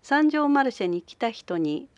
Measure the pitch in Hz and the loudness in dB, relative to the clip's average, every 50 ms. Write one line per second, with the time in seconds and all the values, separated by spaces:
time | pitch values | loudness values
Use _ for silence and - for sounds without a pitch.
0 | _ - 277 294 302 302 302 302 294 285 285 277 269 262 240 - 196 180 175 175 | _ -2 2 2 4 2 2 2 2 2 4 2 2 0 -2 -2 -4 -4 -4 -4
1 | 170 - - - - 233 226 - - - 180 165 165 151 147 156 - - _ | -6 -10 -8 -6 -6 -6 -6 -8 -10 -8 -4 -2 -2 -2 -2 -4 -8 -12 _